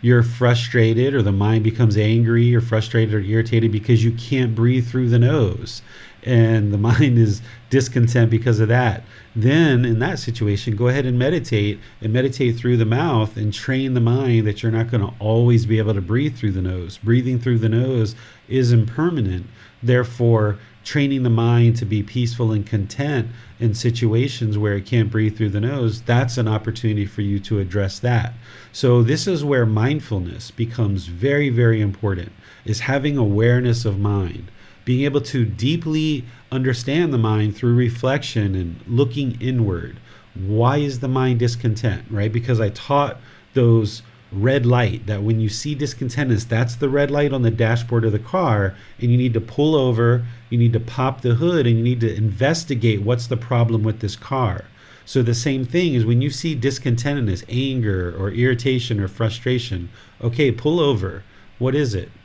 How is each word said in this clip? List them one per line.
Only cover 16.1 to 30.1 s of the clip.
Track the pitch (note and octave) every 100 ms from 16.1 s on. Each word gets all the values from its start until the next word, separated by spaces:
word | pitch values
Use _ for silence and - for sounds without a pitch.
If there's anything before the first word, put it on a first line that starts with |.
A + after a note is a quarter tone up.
| A#2 D3+ A#2
through | A2
the | F#2+
nose. | F#2 F#2 F2 -
Breathing | G#2+ B2 B2 B2+
through | A#2+ A#2
the | A2
nose | A2+ C3 B2+ G#2+ - - - -
is | C3 A#2+
impermanent. | A#2+ A2+ A2+ E3 E3 G2+ F#2 - - - _
Therefore, | A#2 B2 A#2+ - A#2+ A2+ G#2 G#2 - -
training | - D3+ C#3+ C#3
the | B2
mind | A2+ A#2 A#2+ A#2 A#2
to |
be | G#2+ G#2
peaceful | G2+ B2 A#2+ A#2 A#2
and | G#2+ G2+
content | A2 G2 - C#3+ C#3+ - - - -
in | A2+
situations | G#2 B2 A#2 A#2 A2+ C#3 - A2+ G#2
where | G#2
it | G2+ F#2+
can't | A#2+ A2
breathe | A2 A2 G#2+
through | G#2+
the | G2+
nose, | A2+ C#3+ A#2 G#2
that's | - A#2+ C3 B2+
an | G#2+
opportunity | A2 A#2 - A2+ G#2
for | G2 -
you | G2+ G2+
to | G2 G#2
address | F#2 G2+ G2 -
that. | B2 A#2 G2 - - - -
So | - C3 B2
this | A#2 D#3 -
is | F3
where | D3 C#3 A2+
mindfulness | G#2+ A#2+ D3+ C3